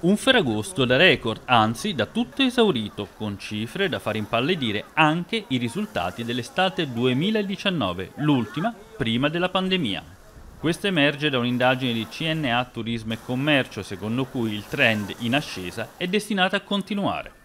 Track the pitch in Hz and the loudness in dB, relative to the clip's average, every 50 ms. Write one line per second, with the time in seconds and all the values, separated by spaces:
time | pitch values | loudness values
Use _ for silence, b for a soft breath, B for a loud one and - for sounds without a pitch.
0 | - 170 202 208 - 269 254 247 185 127 110 107 107 - - - 131 120 127 131 | 4 4 2 4 4 4 4 4 4 4 2 0 -2 -4 0 0 2 4 6 6
1 | 175 185 139 120 - 117 110 101 - - 127 117 107 107 113 - - 214 196 127 | 6 6 6 4 2 -2 -4 -4 0 4 6 6 6 4 2 -2 -4 -4 0 0
2 | 104 - - 220 240 233 - - 269 254 240 - 233 208 175 120 107 101 - - | -2 0 0 -2 -2 -2 0 2 2 2 4 4 4 4 4 0 -2 -6 -6 -8
3 | 104 95 - - 110 107 101 95 - - 107 107 110 120 - 180 196 185 127 101 | -8 -8 -8 -8 -6 -6 -6 -6 -8 -6 -4 -4 -4 -4 -2 -2 -2 -2 -2 -4
4 | - 117 104 110 107 104 - 113 123 147 185 170 135 113 101 104 95 - - - | -4 -4 -4 -4 -4 -2 0 0 2 0 0 0 0 -2 -2 -2 -4 -4 2 4
5 | 156 151 156 170 175 - - 226 202 - 131 127 120 117 - 190 214 - - - | 4 4 4 0 -2 -4 -4 -6 -4 -2 -2 0 0 -2 -4 -4 -6 -4 -4 -4
6 | 87 90 - - 117 117 120 127 117 - - - 185 190 180 - 170 139 123 113 | -4 -4 -4 -6 -6 -4 -4 -4 -6 -6 -2 0 0 0 0 -2 -4 -4 -2 0
7 | 120 127 123 127 160 202 220 214 208 190 202 - - 202 180 165 117 92 87 90 | 2 2 2 2 2 0 0 0 -2 -2 -6 -4 -2 -2 -2 0 0 -2 -2 -4
8 | 92 90 - - 143 151 147 127 117 - - - 165 226 233 - - - - - | -6 -10 -6 -2 2 4 4 4 2 0 -4 -4 -4 -4 -4 -6 -16 -20 -8 -4
9 | 135 113 113 117 135 147 151 175 180 180 180 190 185 185 185 185 165 113 95 78 | -2 0 0 2 0 0 0 0 -2 0 0 0 0 0 0 0 0 -2 -4 -6
10 | - - - - - - - - - - - - - 151 170 - - 202 190 165 | -8 -12 -20 -20 -20 -20 -20 -20 -20 -20 -18 -4 -2 -2 -2 0 -2 -2 2 4
11 | 139 147 143 139 143 151 135 127 120 123 123 123 123 123 131 127 131 127 117 113 | 4 2 2 2 0 0 2 2 0 0 0 4 4 4 4 4 0 -2 0 -2
12 | 110 107 - - 156 160 156 160 151 127 117 120 127 - - 117 113 110 117 117 | -2 -4 -6 -6 -4 -2 -2 -2 0 0 0 0 0 -2 -6 -8 -4 -4 -4 -4
13 | 110 110 113 110 - - 127 127 135 151 151 139 127 127 - - 95 - 104 90 | -4 -6 -6 -6 -4 -6 -4 -2 2 2 2 2 2 0 -4 -10 -8 -8 -10 -8
14 | 95 107 113 123 135 131 - 135 117 113 104 107 104 - - 135 139 117 110 107 | -6 -4 -2 -2 -2 -2 -2 -2 -2 -2 -2 -4 -6 -6 -2 2 2 4 4 2
15 | 104 95 - - 120 117 120 143 147 - - - 92 90 - - 110 - - - | -2 -6 -8 -6 -2 0 0 0 -2 -4 -10 -8 -8 -8 -6 -8 -10 -10 -8 -8
16 | 175 180 185 214 202 - 220 196 180 190 190 202 - - 208 202 185 - 214 202 | -6 -2 -2 -2 -2 -2 -2 0 0 0 0 -2 -4 -2 -4 -4 -4 -4 -4 -4
17 | 196 139 90 73 64 - - - | -2 -2 -4 -4 -8 -12 -16 -20